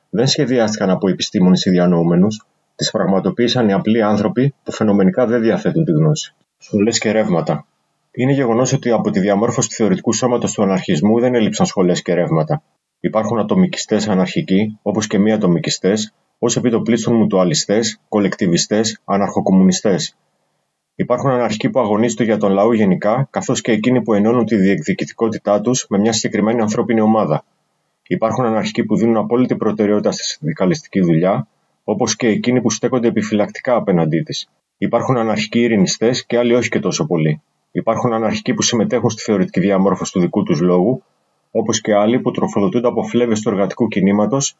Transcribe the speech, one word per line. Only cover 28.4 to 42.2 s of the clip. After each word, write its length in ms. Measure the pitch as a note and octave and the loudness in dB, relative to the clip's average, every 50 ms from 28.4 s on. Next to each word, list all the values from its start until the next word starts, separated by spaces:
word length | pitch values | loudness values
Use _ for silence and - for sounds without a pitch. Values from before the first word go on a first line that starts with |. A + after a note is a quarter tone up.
| B2+ | -2
αναρχικοί 400 | A2+ A2 G#2+ - - - - A2 | 0 0 -2 -2 -2 -2 -4 -2
που 120 | G#2+ A2 | -2 0
δίνουν 200 | G#2+ A2 A#2 A2+ | 0 2 2 2
απόλυτη 400 | A2 G2+ G#2+ A#2+ B2 B2+ A2+ - | 0 0 0 0 0 0 0 -2
προτεραιότητα 560 | - - G#2+ G2 G#2+ G#2+ G2+ G#2 G#2 G#2 G#2 F#2 | -2 -2 -2 0 0 0 0 0 0 0 -2 -4
στη 120 | - - | -4 -6
συνδικαλιστική 760 | - - - D3+ D3 D3 - G2 F#2 E2 D2 - - - G2 | -10 -10 -8 -6 -6 -4 -2 0 0 0 -2 -4 -4 -2 0
δουλειά, 480 | F#2 E2+ E2 D#2+ F2 F#2 G#2 C#3 - - _ _ _ _ _ _ _ | 2 2 2 2 2 0 0 -2 -4 -8 _ _ _ _ _ _ _
όπως 320 | - G#2+ - B2 A2+ - | -4 -2 -2 -2 -2 -2
και 100 | - - | -2 0
εκείνοι 340 | A2+ G2+ - G#2+ B2 B2 B2+ | 0 0 0 0 0 0 0
που 100 | - A2+ | 0 0
στέκονται 380 | - - - A#2+ C3 B2 A2+ A#2 | -2 -2 -2 -2 0 0 0 0
επιφυλακτικά 640 | - A2 G2+ - A2 G#2 G2+ G2+ - - - B2 B2 | 0 0 -2 0 0 0 0 -2 -4 -6 -4 -2 0
απέναντί 460 | G#2+ - G2+ F#2+ F2 E2 D#2 D#2 - | 0 0 2 2 2 2 2 0 -2
της. 300 | D3+ - - - - - _ _ _ _ _ - | -2 -4 -8 -10 -12 -14 _ _ _ _ _ -6
Υπάρχουν 380 | G2 G2+ A#2 A#2+ A#2+ - C3+ | -4 -2 0 0 0 0 0
αναρχικοί 440 | A#2+ A2+ A2 G#2+ G#2+ - - - A#2+ | 0 0 0 -2 -2 -4 -2 0 0
ειρηνιστές 640 | A#2+ A#2 A2+ G2+ F#2 E2 - - A2+ A#2 - - - | 2 2 2 2 2 0 0 0 0 0 0 -2 -4
και 120 | - A#2+ A#2+ | -2 0 0
άλλοι 160 | A#2+ A#2+ A#2 | 2 2 2
όχι 140 | B2 A#2 A2 | 2 0 0
και 120 | - A#2 | -2 -2
τόσο 260 | - F#2 - - E2 | -2 -2 -2 -2 -2
πολλοί. 360 | D#2 F2 D#2+ D#2 D#2 D2+ - _ _ _ _ _ _ | -2 0 0 0 0 0 -2 _ _ _ _ _ _
Υπάρχουν 420 | - F#2 - A2+ A2+ A2+ - B2 A2+ | -8 -4 -2 -2 -2 0 0 -2 0
αναρχικοί 420 | A2+ A2+ G#2+ G#2+ - - - A#2 | 0 0 -2 -2 -2 -4 -4 -2
που 80 | G#2 - | -2 -2
συμμετέχουν 480 | - A#2+ A2+ G2 G#2+ B2+ A#2+ - A#2 | 0 0 0 0 0 0 0 0 0
στη 120 | A2 - - | -2 -4 -4
θεωρητική 380 | - G#2+ G2 F2+ F2+ - G2 | -2 0 0 0 0 0 0
διαμόρφωση 520 | F2 G2+ G2 F#2 F#2+ G2+ F#2+ - F2 - - | 0 2 2 2 2 2 0 -2 -4 -4 -2
του 80 | F#2+ | 0
δικού 220 | F2 E2+ - G#2 F#2+ | 0 0 0 -2 -2
τους 180 | A2 F2 D2 | 0 0 0
λόγου, 420 | F2 F2+ F2+ F2+ F2+ A2+ B2+ - - _ _ _ _ _ _ _ _ _ - | 2 2 2 2 2 2 0 -2 -6 _ _ _ _ _ _ _ _ _ -4
όπως 260 | A2 G#2+ A2+ A2+ - | -4 -2 -2 -2 -4
και 140 | - A2 G#2 | -2 0 2
άλλοι 260 | G2+ G#2 A2 A#2+ B2 | 2 2 2 2 0